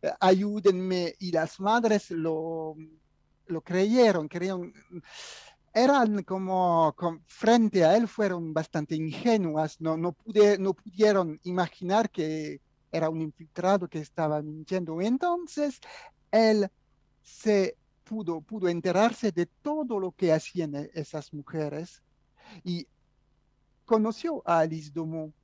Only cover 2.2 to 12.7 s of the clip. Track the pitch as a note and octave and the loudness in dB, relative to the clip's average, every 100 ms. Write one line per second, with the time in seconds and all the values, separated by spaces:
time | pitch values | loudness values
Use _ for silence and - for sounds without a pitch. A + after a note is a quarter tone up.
2.2 | D#3+ D#3+ D#3+ E3 D#3 D#3 D#3 _ _ _ | -4 -4 -4 -8 -10 -12 -20 _ _ _
3.2 | _ _ _ E3 - F3+ G3+ B3 A#3 F3+ | _ _ _ -8 -4 0 2 6 6 4
4.2 | D#3 F3 F#3 F#3+ F3 - _ F3 - - | -2 -6 -6 -6 -10 -16 _ -18 -18 -20
5.2 | - - - _ _ G#3+ C4 C#4 A#3 G#3 | -20 -20 -20 _ _ 2 4 4 2 0
6.2 | - F#3+ F#3+ F#3 F3+ E3+ D#3+ - F3 E3 | -4 -6 -2 0 2 4 2 0 -6 -6
7.2 | _ - G#3+ A#3 A3 G3+ D#3+ G3+ A3+ - | _ -2 4 6 4 4 4 4 2 -2
8.2 | G#3 F3+ E3 D#3 D#3 E3 D3+ D#3 D#3+ - | -2 -2 -4 -4 -4 -6 -4 -6 -6 -4
9.2 | A#3+ A3 F3 D3+ D#3 - D#3+ D#3+ E3+ E3+ | 0 2 2 -2 -4 -4 -4 -2 -4 -6
10.2 | - G#3+ G#3 G3 F#3+ F#3 - F3+ G#3+ G3 | -4 4 6 6 0 -4 -8 2 4 4
11.2 | E3+ D#3 F3 F3+ E3+ - F3+ G3+ A3+ - | 0 -6 -6 -2 -4 -4 -2 0 0 -4
12.2 | D#3 D#3 D3+ C#3+ _ | -4 -4 -8 -12 _